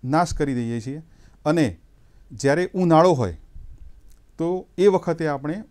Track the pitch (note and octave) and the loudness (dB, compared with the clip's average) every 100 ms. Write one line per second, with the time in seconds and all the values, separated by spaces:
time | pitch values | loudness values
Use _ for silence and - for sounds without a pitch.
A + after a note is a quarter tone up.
0 | B2+ D3+ F3 - C#3+ B2+ A#2 A#2 A2+ D3 | -2 0 0 -2 -2 -2 -4 -6 -8 -12
1 | D#3+ - - _ D3 E3 C#3 E2+ _ _ | -14 -20 -20 _ -2 2 0 -2 _ _
2 | - - - G#2+ C3+ D3+ F3+ F#3 F3+ D#3+ | -20 -20 -20 -4 0 0 0 0 4 6
3 | F3+ D3+ G#2 E2 - - - - - - | 6 4 0 -6 -16 -18 -18 -18 -20 -20
4 | - - _ - E3 F#3 - - G3 F#3+ | -20 -20 _ -8 -4 -4 -8 2 4 4
5 | - E3 D#3+ C#3 C#3+ F#3 - | 0 -2 -2 -4 -6 -8 -10